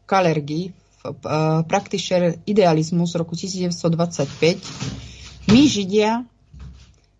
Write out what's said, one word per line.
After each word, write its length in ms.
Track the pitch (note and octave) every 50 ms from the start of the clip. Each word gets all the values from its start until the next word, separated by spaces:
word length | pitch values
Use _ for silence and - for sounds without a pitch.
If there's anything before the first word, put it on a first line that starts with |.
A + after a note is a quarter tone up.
| _ -
Kalergi, 640 | G3+ F#3+ F#3 E3+ D#3 D#3 C#3+ C#3+ D3+ E3 F#3 F#3+ -
f-, 320 | - _ _ _ _ _
e, 560 | - - - - - C#3+ D#3 D#3 D#3 D#3 D#3+ E3
praktišer 800 | D#3+ G3 G3+ G3+ - - G3 - - - F3+ F3+ E3+ E3 E3+ -
idealizmu 640 | - G#3 G#3 F#3+ F3 D#3+ D#3 D#3 D#3 F3+ E3+ E3+
z 160 | F3 - E3+ E3
roku 160 | E3 E3+ E3
tisíc 240 | - F#3+ F#3 F#3 F3+
deväťsto 320 | F3 F3 - - E3+ E3
dvadsaťpäť: 640 | D#3+ E3+ F3 - - C#3+ C3+ - - D3+ D#3+ F#3 - - - - - - - - - - - - - - - - - - - G#3
„My, 160 | B3 D4 C#4+
Židia, 560 | - G3+ G3+ F3+ G3 G#3+ G#3 G#3+ A3+ A#3+ B3+ - _ _ _ _ - - - - - - - - _ _ _ _ _ _